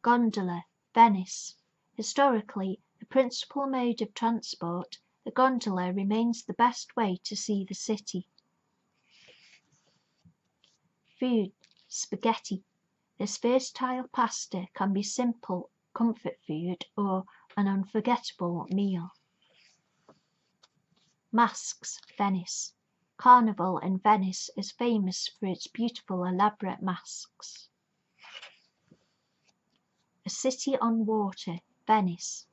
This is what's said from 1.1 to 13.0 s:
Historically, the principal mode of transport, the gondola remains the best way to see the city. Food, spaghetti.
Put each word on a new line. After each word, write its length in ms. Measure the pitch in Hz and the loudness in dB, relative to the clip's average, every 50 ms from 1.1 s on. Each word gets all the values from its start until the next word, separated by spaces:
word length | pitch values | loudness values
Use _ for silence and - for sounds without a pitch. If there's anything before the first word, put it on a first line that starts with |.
| 202 190 185 - - - - - - _ _ _ _ _ _ _ _ | 8 2 -2 -6 -10 -12 -12 -14 -18 _ _ _ _ _ _ _ _
Historically, 840 | - 220 - - - 277 277 254 220 208 - - 208 190 190 190 - _ _ _ _ | -10 -8 -6 2 4 4 4 4 2 -2 -4 -8 -6 -6 -6 -6 -8 _ _ _ _
the 80 | - | -20
principal 600 | _ - 262 262 247 247 - - - - 285 277 | _ 2 2 2 2 0 -8 -10 -8 -6 -4 -4
mode 340 | 277 262 254 247 240 233 233 | -2 -2 0 0 0 0 -2
of 140 | 220 208 _ | -4 -6 _
transport, 840 | - - 226 233 220 - - - - - 170 170 180 175 - - - _ _ _ _ _ | -2 0 0 0 0 -4 -8 -10 -8 -6 -4 -4 -4 -6 -8 -14 -20 _ _ _ _ _
the 60 | 233 | -8
gondola 640 | 226 - 254 262 262 240 - 214 190 185 180 180 180 | 0 2 4 4 2 0 -2 -2 -2 -2 -2 -2 -2
remains 520 | 202 196 196 208 220 233 233 233 - - | -2 -2 0 0 0 0 0 -2 -4 -6
the 100 | - 214 | -12 0
best 420 | _ 233 240 233 - - - - | _ 2 2 2 -2 -12 -10 -4
way 240 | - 226 202 180 180 _ | -2 0 0 -2 -4 _
to 120 | - 214 | -10 -10
see 280 | 202 - - 214 196 190 190 | -8 -4 -4 -2 -4 -2 -6
the 60 | 196 | -10
city. 520 | - - - 214 208 - - - 185 180 _ _ _ _ _ _ _ _ _ _ _ _ _ _ _ _ _ _ - - - - _ _ - - - _ _ _ _ _ _ _ _ _ _ _ _ _ - _ _ _ _ _ _ _ _ _ _ _ _ _ _ _ _ _ _ | -10 -4 -4 -6 -6 -6 -8 -8 -10 -10 _ _ _ _ _ _ _ _ _ _ _ _ _ _ _ _ _ _ -20 -20 -20 -20 _ _ -20 -20 -20 _ _ _ _ _ _ _ _ _ _ _ _ _ -20 _ _ _ _ _ _ _ _ _ _ _ _ _ _ _ _ _ _
Food, 320 | - 254 247 226 202 190 - _ _ - _ _ _ _ | -2 2 2 2 2 0 -6 _ _ -20 _ _ _ _
spaghetti. 760 | - - - - - 202 - 226 220 - - - 202 185 - _ _ _ _ _ _ _ | -10 -10 -8 -6 -8 0 2 2 0 0 -2 -8 -8 -8 -8 _ _ _ _ _ _ _